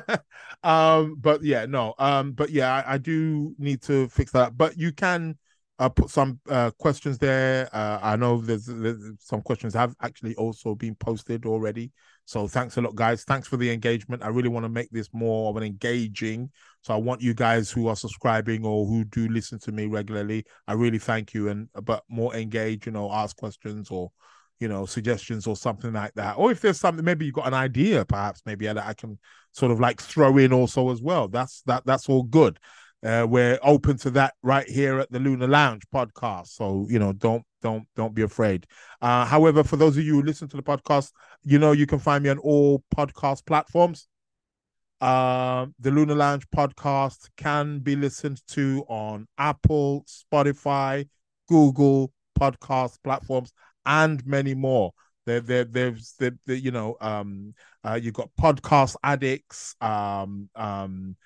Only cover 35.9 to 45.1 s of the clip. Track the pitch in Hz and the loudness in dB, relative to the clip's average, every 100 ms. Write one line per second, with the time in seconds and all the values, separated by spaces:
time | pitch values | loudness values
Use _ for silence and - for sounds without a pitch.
35.9 | 139 117 - 117 92 - - 101 95 101 | -4 -4 -6 -8 -8 -12 -8 -4 -4 0
36.9 | 117 101 98 113 117 - _ 113 110 110 | 0 0 0 0 -2 -6 _ -6 -6 -8
37.9 | - 110 110 104 - 107 90 - - - | -8 -6 -2 -2 0 0 0 -6 -20 -20
38.9 | - 120 123 117 151 160 147 143 143 156 | -4 2 2 4 6 6 6 4 4 4
39.9 | 143 156 147 147 147 143 139 143 143 - | 4 2 2 0 -4 -10 -8 -4 -4 0
40.9 | 143 139 _ - _ 143 147 151 147 143 | 0 -2 _ -20 _ 4 6 8 6 2
41.9 | 143 151 143 143 143 147 147 143 139 - | 0 0 2 2 0 2 4 6 4 0
42.9 | - 143 - 139 135 - 156 - 170 175 | -2 -2 -2 -4 -4 -2 -2 2 2 2
43.9 | 151 - _ _ _ _ _ _ _ _ | 0 -18 _ _ _ _ _ _ _ _
44.9 | - 127 | -4 0